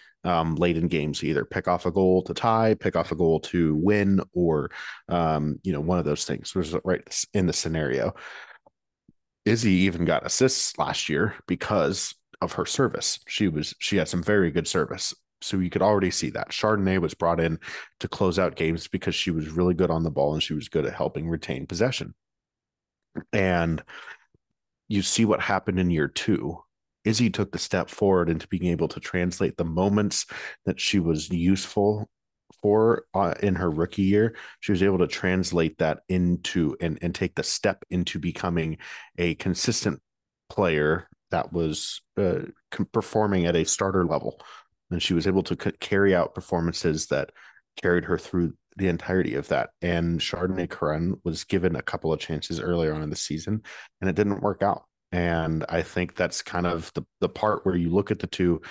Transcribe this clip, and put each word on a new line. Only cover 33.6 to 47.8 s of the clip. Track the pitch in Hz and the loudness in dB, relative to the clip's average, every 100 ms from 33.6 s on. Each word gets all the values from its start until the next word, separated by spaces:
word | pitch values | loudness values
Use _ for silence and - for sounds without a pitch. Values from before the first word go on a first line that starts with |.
| 90 | 0
rookie | 78 82 - | 0 -2 2
year. | 95 101 113 113 - - | 4 4 4 0 -18 -12
She | - | -2
was | 95 | 2
able | 98 92 | 4 4
to | 90 | 2
translate | - 92 92 87 85 82 - | 0 0 2 2 2 0 2
that | 80 76 _ | -2 -2 _
into | 92 90 87 - 90 78 76 | 2 2 2 0 0 0 0
and, | 85 76 | -4 -4
and | 85 | -4
take | 80 95 - | -2 -4 -2
the | |
step | - - 104 95 - | -4 0 -2 -2 -4
into | 90 87 85 | -4 -2 -4
becoming | 82 - 92 85 80 78 - - - - | -6 -4 -2 -2 -2 -6 -12 -18 -18 -4
a | 87 80 | -2 -2
consistent | 95 87 - 113 104 71 _ _ _ _ _ | -2 -2 0 0 -2 -4 _ _ _ _ _
player | - 92 78 76 82 - _ _ | 0 2 2 2 0 -4 _ _
that | 85 - | -4 -2
was, | 85 80 78 - - _ - | -2 -2 -2 -6 -10 _ -2
uh, | 95 - - - _ | 0 0 -4 -14 _
com-, | - 98 | -6 -2
performing | 117 101 107 107 95 85 | -2 0 2 2 4 2
at | 85 | 2
a | 82 | 2
starter | - 98 95 87 | 0 0 2 0
level. | - - - - - _ _ _ | 0 -4 -10 -20 -20 _ _ _
And | 87 | -4
she | - 85 | 0 0
was | 90 | 2
able | 92 | 0
to | - 87 | 0 -2
c-, | - - | -4 -4
carry | - 101 101 | -2 4 4
out | 90 80 - | 4 2 -4
performances | - 87 85 82 87 78 - | -4 -2 0 0 -2 -2 -2
that | 73 69 - - _ _ - | -2 -4 -10 -20 _ _ -4